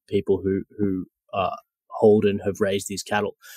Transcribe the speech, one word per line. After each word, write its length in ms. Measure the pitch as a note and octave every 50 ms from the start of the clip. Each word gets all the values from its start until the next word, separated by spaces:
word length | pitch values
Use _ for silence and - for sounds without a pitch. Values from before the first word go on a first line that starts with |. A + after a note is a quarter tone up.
| _ -
people 320 | - G2+ G2 - G2 F#2 F#2
who, 180 | F#2+ F#2+ G2 F2 _ - -
who, 280 | G2+ G2+ F#2+ F#2 F2+ - _ _ _ _ -
uh, 220 | G2+ F#2 F2+ - - - _ _ _ _ -
hold 360 | - - - A2 G#2 G#2+ G2+
and 160 | G2+ G2 G2+ -
have 160 | G2+ F#2+ -
raised 260 | G#2+ G2 G2 G2+ G2
these 160 | - G2+ F#2+ -
cattle. 340 | - G#2+ G#2 G#2 G2+ - _ - - -